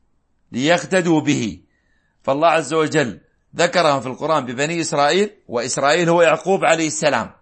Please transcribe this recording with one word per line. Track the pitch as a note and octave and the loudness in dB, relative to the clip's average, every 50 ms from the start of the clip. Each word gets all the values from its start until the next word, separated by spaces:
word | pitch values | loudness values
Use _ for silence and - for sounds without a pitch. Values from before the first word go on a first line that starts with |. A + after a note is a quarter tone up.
| _ _ _ _ _ _ _ _ _ - | _ _ _ _ _ _ _ _ _ -12
ليقتدوا | - A#2 C3 D3 E3+ F3 F3 D3 F3+ F#3+ F3+ F3 E3 D#3 | -6 -2 0 2 2 0 0 0 -2 0 2 2 2 2
به. | D3 C3 C#3+ C3+ B2 G#2+ E2 - _ _ _ _ _ _ _ _ _ _ _ _ - | 2 0 -2 -2 -2 -6 -8 -10 _ _ _ _ _ _ _ _ _ _ _ _ -4
فالله | - C3+ D3 D#3 E3+ | -4 -2 2 2 2
عز | D#3 D#3+ D#3+ B2 D3+ | 2 2 0 -2 -2
وجل | D#3+ D#3 D3 B2 D#3 C#3+ A#2+ F#2 - _ _ _ _ _ _ - | -2 -2 0 0 -2 -2 -2 -4 -12 _ _ _ _ _ _ -4
ذكرهم | - E3 F3 F3 F3+ E3+ D#3 C#3+ C#3 | -2 -2 0 2 2 2 2 2 0
في | A#2 C3 | -2 -6
القرآن | B2+ - B2+ D3+ D#3+ D3+ C3 | -8 -6 -4 -2 -2 -2 -2
ببني | A#2+ B2+ A#2 C#3+ D3+ E3+ E3+ | -4 -4 -4 -4 -2 -2 -4
إسرائيل، | D#3+ D#3 - D3 C#3+ D3 D#3+ F#3 G3+ G#3 - _ _ - | -4 -4 0 0 2 2 2 2 0 -2 -4 _ _ -8
وإسرائيل | G2+ A#2+ A#2 C3 - - - C#3 D#3 E3+ F3 E3 | -6 -6 -4 -4 -4 -2 0 2 2 2 2 2
هو | E3+ F3 | 4 4
يعقوب | E3+ D#3+ D3 D#3+ - E3 F#3+ F#3 D3+ | 4 4 2 2 0 0 0 2 2
عليه | D3+ E3 D#3+ D#3+ D#3 | 2 2 2 0 -4
السلام، | - - - D3 C#3 A#2+ G#2+ F#2+ - _ | -4 0 0 0 0 0 -2 -4 -10 _